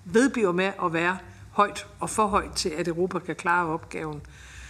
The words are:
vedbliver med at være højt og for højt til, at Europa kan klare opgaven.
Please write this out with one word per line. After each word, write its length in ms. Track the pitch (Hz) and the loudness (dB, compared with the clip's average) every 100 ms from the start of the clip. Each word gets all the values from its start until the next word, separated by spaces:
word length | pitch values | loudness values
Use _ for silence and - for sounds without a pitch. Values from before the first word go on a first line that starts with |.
vedbliver 480 | - 220 269 262 196 | 0 4 4 4 2
med 200 | 175 190 190 | 2 0 0
at 80 | 180 | -2
være 260 | 165 175 190 - - - | 0 0 -2 -6 -20 -6
højt 360 | - 202 202 - - | 2 2 2 -12 -8
og 100 | - | -4
for 160 | - 214 | 0 2
højt 260 | 196 160 | 2 0
til, 160 | - 190 | -2 -4
at 200 | 156 175 | -2 -2
Europa 300 | 165 180 180 | 0 -2 -2
kan 180 | 170 156 | -6 -4
klare 300 | 180 175 170 | 0 2 2
opgaven. 540 | 160 - 175 156 147 - - - - - | -2 -6 -8 -8 -10 -14 -18 -20 -18 -18